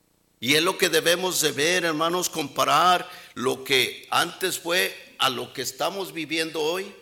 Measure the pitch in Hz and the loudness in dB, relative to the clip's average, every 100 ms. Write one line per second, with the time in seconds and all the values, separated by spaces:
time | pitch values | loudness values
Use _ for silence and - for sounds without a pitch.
0 | _ _ _ - 117 147 175 190 180 156 | _ _ _ -6 2 2 2 2 2 4
1 | 160 175 185 165 151 127 156 180 170 151 | 4 2 0 0 0 2 2 2 0 0
2 | 165 180 165 160 143 143 135 147 180 180 | 0 0 -2 -4 -6 -2 2 4 4 4
3 | - - - - 123 131 131 131 113 - | 0 -16 -14 -4 -2 -2 0 2 2 -4
4 | - 123 165 - 185 - 165 175 190 - | -2 0 0 -2 -4 -4 -2 0 0 -4
5 | - - 127 120 120 - 120 - 151 196 | -12 -2 0 0 -6 -8 -8 -4 -4 -4
6 | 175 160 147 160 160 156 151 180 202 - | -8 -8 -4 -4 -2 -2 -2 -2 -6 -14